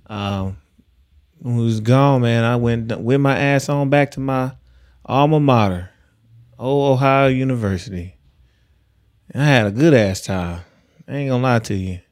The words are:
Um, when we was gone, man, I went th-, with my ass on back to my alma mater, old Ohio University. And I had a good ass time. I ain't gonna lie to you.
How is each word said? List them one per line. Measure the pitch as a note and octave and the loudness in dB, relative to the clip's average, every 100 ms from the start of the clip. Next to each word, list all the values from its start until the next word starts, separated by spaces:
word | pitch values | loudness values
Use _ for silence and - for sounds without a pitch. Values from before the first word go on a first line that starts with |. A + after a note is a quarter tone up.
| - | -14
Um, | G#2 G2+ G2 F#2+ G2 _ _ _ _ _ _ _ _ | -8 -6 -6 -6 -10 _ _ _ _ _ _ _ _
when | B2 A#2+ | -6 -2
we | |
was | A#2 A2 | -2 -2
gone, | A2+ C3+ C#3 C3 | 2 4 4 2
man, | A#2+ A#2 | 2 0
I | A#2 A#2+ | 0 0
went | A#2 A#2 A2+ | 0 -2 -4
th-, | G#2 | -6
with | A2+ C#3 | -2 0
my | C#3 C3 | 2 0
ass | C#3 C#3 - | 0 0 -2
on | C#3+ C#3 | -4 0
back | D3 C#3 | 0 0
to | - | -4
my | C3+ C3 C3 - _ _ _ _ - | -4 -4 -4 -10 _ _ _ _ -4
alma | B2+ D3 D#3 | 0 2 2
mater, | C#3 A#2+ G2+ F2+ F#2 _ _ _ _ _ _ - | 4 4 2 -2 -8 _ _ _ _ _ _ -10
old | B2+ C#3+ C#3 | -4 0 2
Ohio | C3 C#3 C3+ C3+ | 2 4 4 2
University. | C3 C3 B2 G2+ F#2 - F2+ F#2 - _ _ _ _ _ _ _ _ _ _ - | 0 -2 -2 -2 -4 -6 -12 -12 -18 _ _ _ _ _ _ _ _ _ _ -12
And | A#2+ | -2
I | D3 | 2
had | B2+ G#2 | 4 2
a | |
good | G#2+ E3 | 2 4
ass | B2+ G2 F#2+ | 4 2 -2
time. | - F#2 F2 F2 - _ _ _ - | -6 -6 -6 -8 -14 _ _ _ -12
I | C#3 | -8
ain't | C#3 | -4
gonna | B2 | -2
lie | B2+ A#2 | 0 0
to | A2+ G2 | -2 -6
you. | F#2 F2+ - | -6 -10 -14